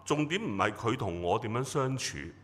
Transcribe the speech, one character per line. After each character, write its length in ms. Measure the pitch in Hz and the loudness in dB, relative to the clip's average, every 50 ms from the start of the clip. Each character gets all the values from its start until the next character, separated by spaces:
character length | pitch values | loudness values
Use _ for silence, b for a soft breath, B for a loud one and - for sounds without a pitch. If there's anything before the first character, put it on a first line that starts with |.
| - | 0
重 220 | - 147 147 151 | 0 2 2 2
點 140 | 143 170 202 | 0 0 -2
唔 160 | 233 151 104 | -2 -2 2
係 160 | 95 92 107 | 2 2 2
佢 240 | 104 - - 117 123 | 2 0 0 0 0
同 260 | 131 120 95 85 87 | 0 0 -2 -2 0
我 160 | 87 87 98 117 | 2 2 2 2
點 140 | 127 - | 2 0
樣 100 | - 123 | -2 -2
相 340 | 135 - - 147 131 131 135 | -2 0 0 0 2 2 0
處 220 | 127 - - - 73 69 165 - - | -2 -4 -4 -6 -6 -8 -10 -12 -16